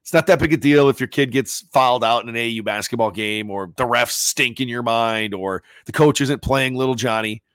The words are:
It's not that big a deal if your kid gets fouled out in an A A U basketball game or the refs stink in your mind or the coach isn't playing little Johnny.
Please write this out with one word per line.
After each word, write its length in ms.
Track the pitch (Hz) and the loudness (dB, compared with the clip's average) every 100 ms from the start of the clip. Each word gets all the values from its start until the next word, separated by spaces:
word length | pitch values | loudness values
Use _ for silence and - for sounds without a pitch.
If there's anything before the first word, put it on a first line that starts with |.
It's 120 | - | 0
not 140 | 165 160 | 0 4
that 120 | 165 | 4
big 140 | 160 | 6
a 40 | 151 | 6
deal 320 | 139 147 139 | 6 6 6
if 100 | 127 | 2
your 80 | 131 | -4
kid 240 | - 135 | -2 0
gets 300 | 127 110 - _ | 0 -4 -10 _
fouled 320 | 131 127 123 | 2 2 2
out 180 | 113 117 | 2 0
in 80 | 113 | -2
an 60 | |
A 100 | 117 | -6
A 20 | 117 | -4
U 160 | 113 | -4
basketball 480 | 104 104 101 120 110 | -4 -4 -6 -2 -2
game 380 | 95 107 107 104 | -2 -6 -4 -6
or 220 | 98 92 - | -8 -10 -6
the 80 | |
refs 260 | 123 120 123 | 0 0 0
stink 480 | - - - 127 113 | -4 -4 -2 -4 -2
in 80 | 127 | -6
your 160 | 120 | -4
mind 500 | 117 113 113 110 107 | -2 0 0 -2 -6
or 300 | 98 95 95 _ - | -6 -6 -6 _ -20
the 60 | - | -10
coach 280 | - 151 - | 2 2 2
isn't 220 | 135 139 | -2 -4
playing 340 | 123 135 131 | -2 -2 -2
little 200 | 127 131 | -2 -4
Johnny. 480 | 123 120 110 110 110 _ | -2 -2 -2 -4 -8 _